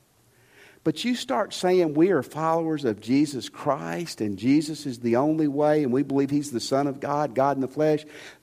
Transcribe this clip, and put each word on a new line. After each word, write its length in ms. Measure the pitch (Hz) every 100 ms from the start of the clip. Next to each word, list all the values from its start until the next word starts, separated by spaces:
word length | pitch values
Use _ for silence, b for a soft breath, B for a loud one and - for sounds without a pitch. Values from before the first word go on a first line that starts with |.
| _ _ _ b b b b b
But 200 | 165 156
you 120 | 240 247
start 360 | - 254 196
saying 400 | - 180 185 165
we 200 | 147 180
are 100 | 160
followers 640 | - 147 160 165 165 156 135
of 120 | 101
Jesus 520 | 101 139 151 135 104
Christ 720 | - 147 139 165 170 170 -
and 160 | 107 95
Jesus 480 | 117 143 156 156 143
is 140 | 117
the 160 | 117 117
only 320 | 147 156 147
way 340 | 139 147 151
and 100 | 139
we 100 | 127
believe 280 | 139 139 135
he's 200 | 147 143
the 100 | 117
Son 260 | - 135 139
of 120 | 131
God, 360 | - 147 147
God 240 | 110 139 139
in 20 |
the 80 | 127
flesh, 380 | - 156 151 B B B B